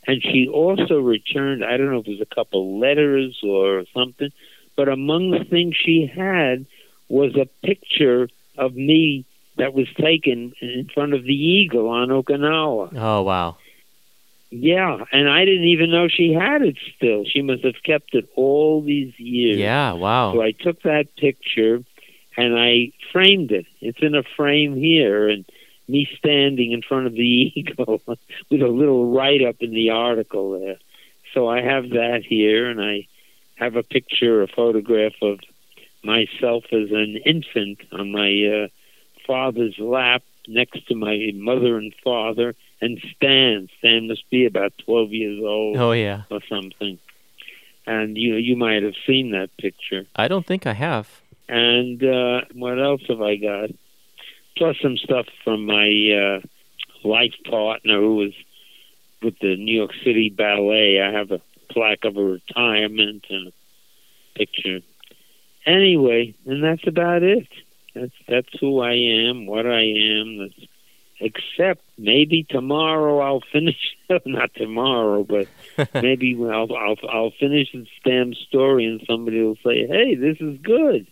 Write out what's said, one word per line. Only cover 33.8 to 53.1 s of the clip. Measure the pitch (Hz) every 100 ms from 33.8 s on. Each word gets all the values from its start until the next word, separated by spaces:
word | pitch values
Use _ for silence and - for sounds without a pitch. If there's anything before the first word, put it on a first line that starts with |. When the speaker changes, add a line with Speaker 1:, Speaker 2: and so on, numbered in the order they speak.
Speaker 1:
picture, | 107 135 - - 120 110
a | 95
photograph | - 117 110 104 113 107 -
of | 107 98 - _ _ - - _
myself | 107 113 104 - 123 117 -
as | 113 104
an | 107 107 110
infant | 156 165 143 117 101 101 -
on | 90 98
my, | 104 101 101 104 104
uh, | 101 _ _ _ _ _ -
father's | 131 131 117 113 95
lap | 110 127 123 127 _ _ -
next | 113 123 - -
to |
my | 117 107 107 107
mother | 101 107 127 120 113
and | 107 -
father, | 131 120 110 113 120 - _ _
and | 120 110 -
Stan. | - 139 135 131 104 92 -
Stan | 117 113 113
must | 110 -
be | 127
about | 120 98 101 -
twelve | - 117 107
years | 110 107 104
old | 107 104 107 117
Speaker 2:
Oh, | 120
yeah. | 117 104 101 104
Speaker 1:
or | 104 -
something. | 104 95 - 101 90 - _ _ _ - - - _
And | - 110 107 107
you, | 117
you | 110 120
might | 123 117 107
have | 104 95
seen | - 131 127
that | 98 95 -
picture. | 98 - - 95 -
Speaker 2:
I | - 117
don't | 190 170
think | 190
I | 131
have. | 107 156 120 104 - _ _ -
Speaker 1:
And, | 120 120 120 123 120
uh, | 131 127 123 123 -
what | 123 123 123
else | 139 139
have | -